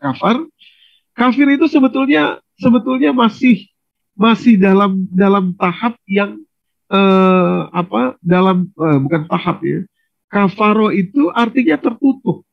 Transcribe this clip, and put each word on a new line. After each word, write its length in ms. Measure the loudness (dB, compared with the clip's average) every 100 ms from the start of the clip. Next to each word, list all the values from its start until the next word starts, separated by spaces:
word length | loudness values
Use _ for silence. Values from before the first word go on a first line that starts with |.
kafar. 400 | -8 -4 -2 -2 -6 _ _ _ _ _ _
Kafir 320 | -2 0 2 2
itu 160 | 2 2
sebetulnya, 720 | 2 2 0 0 0 0 -6 _ -4
sebetulnya 560 | 2 2 0 -2 0
masih, 560 | 2 0 0 0 0 -2 _ _ _ _ -2
masih 400 | 0 2 4 4
dalam, 480 | 4 4 2 -2 -4
dalam 400 | 0 2 2 0
tahap 400 | -4 -4 -4 -6 -6 -6
yang, 320 | -4 -4 -8 -20 _ _ _ -4
eh, 720 | 0 2 4 4 2 2 -2 -4
apa, 480 | -6 -4 -2 -4 -4
dalam, 480 | -2 2 2 0 -2
eh, 240 | -4 0 0 0
bukan 160 | -4 -4
tahap 320 | -6 -4 -6
ya. 240 | -6 -6 -8 _ _ _ _
Kafaro 640 | -2 -2 0 0 2 0
itu 400 | 0 -2 0 -2
artinya 480 | 0 -2 0 0 0
tertutup. 640 | -4 -2 -2 -2 -4 -6 _